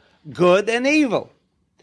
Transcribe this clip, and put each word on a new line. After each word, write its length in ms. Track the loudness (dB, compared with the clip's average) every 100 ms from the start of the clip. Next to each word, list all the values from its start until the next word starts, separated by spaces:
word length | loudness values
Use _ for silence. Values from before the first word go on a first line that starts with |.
| _ _ -16
good 400 | -2 2 2 0
and 160 | -2 0
evil. 440 | 0 0 -2 -6 _ _ _ _ _